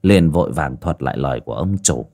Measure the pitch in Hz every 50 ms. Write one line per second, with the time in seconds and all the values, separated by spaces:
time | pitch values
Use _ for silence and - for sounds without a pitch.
0 | - 95 101 92 85 80 73 87 82 - 60 78 76 67 65 - - - 80 -
1 | 69 65 - - 69 69 65 58 - - 57 57 80 95 98 95 - - 73 60
2 | 57 -